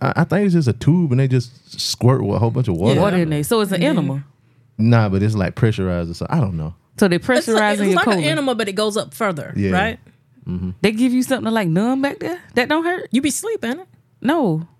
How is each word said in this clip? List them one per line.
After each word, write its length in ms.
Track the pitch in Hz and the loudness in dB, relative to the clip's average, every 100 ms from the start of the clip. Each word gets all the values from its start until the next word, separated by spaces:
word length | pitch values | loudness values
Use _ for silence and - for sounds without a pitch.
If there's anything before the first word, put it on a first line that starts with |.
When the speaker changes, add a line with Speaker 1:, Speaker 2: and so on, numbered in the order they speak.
Speaker 1:
I, 120 | - - | -2 0
I 80 | |
think 220 | 170 175 202 | 0 2 2
it's 80 | |
just 120 | 170 131 | 2 2
a 60 | |
tube, 380 | - - 180 165 | 2 2 2 2
and 80 | 123 | 2
they 80 | 135 | 2
just 500 | 127 - - _ - | 0 -2 -10 _ -10
squirt 440 | - - 120 135 | -8 2 2 4
with 140 | 101 95 | 0 0
a 20 | |
whole 120 | 117 | 0
bunch 180 | 113 107 | 0 -2
of 80 | 82 | 0
water. 180 | 104 | 2
Speaker 2:
Yeah. 60 | 139 | 4
Speaker 3:
Water 140 | 202 180 | 2 2
in 100 | 165 | 0
there, 160 | 151 | -2
so 160 | 147 226 | 0 0
it's 120 | 202 | 0
an 100 | 180 | 0
Speaker 2:
And 160 | 269 240 | 2 2
then 60 | 139 | 0
Speaker 3:
enema. 180 | 139 - _ _ _ _ - | -4 -10 _ _ _ _ 0
Speaker 1:
Nah, 320 | 113 117 107 | 4 4 4
but 120 | 95 | 2
it's, 120 | 104 | 0
like, 200 | 107 87 | 0 -2
pressurized 560 | - 113 104 92 87 85 | 2 0 2 -2 -2 -4
or 40 | |
something. 200 | 85 - | -8 -4
I 60 | 165 | -2
don't 160 | 95 82 | -2 -4
know. 160 | 78 - _ - | -8 -10 _ -2
Speaker 3:
So 100 | 196 | 0
they 80 | 175 | 2
Speaker 2:
It's 120 | - | 0
like, 100 | 247 | 0
Speaker 3:
pressurizing 320 | - 220 208 | 0 2 2
Speaker 2:
it's 80 | 208 202 | 2 2
Speaker 3:
your 60 | - | 2
Speaker 2:
like 80 | 381 | 2
Speaker 3:
colon. 120 | 190 | 2
Speaker 2:
an 40 | |
enema, 300 | 294 320 269 | 0 0 -2
but 160 | 226 208 | -2 -4
it 20 | |
goes 240 | 190 214 202 | -2 -2 -4
up 160 | 143 | -6
further, 400 | - 214 156 - | -4 -4 -4 -6
Speaker 1:
Yeah. 180 | - - | -2 0
Speaker 2:
right? 260 | 180 220 - _ _ _ _ - | 0 -2 -6 _ _ _ _ -10
Speaker 1:
Mm-hmm. 220 | 90 92 90 | -8 -8 -2
Speaker 3:
They 120 | 202 | -2
give 200 | 220 254 | 2 0
you 100 | 254 | 0
something 220 | 247 254 | 0 -2
to, 60 | 220 | -2
like, 180 | 226 180 | -2 0
numb 320 | 165 233 269 | 0 0 0
back 200 | 277 - | -4 -4
there? 200 | - 349 - | -8 -8 -6
That 160 | - 247 | -4 0
don't 140 | 302 | 0
hurt? 240 | 330 359 - | -2 -4 -4
Speaker 2:
You 100 | 240 | -2
be 100 | 294 | -2
sleeping. 520 | - 427 427 233 302 381 _ _ _ | -4 -6 -6 -6 -8 -12 _ _ _
Speaker 3:
No. 440 | 233 330 226 160 165 | -2 0 0 -2 -6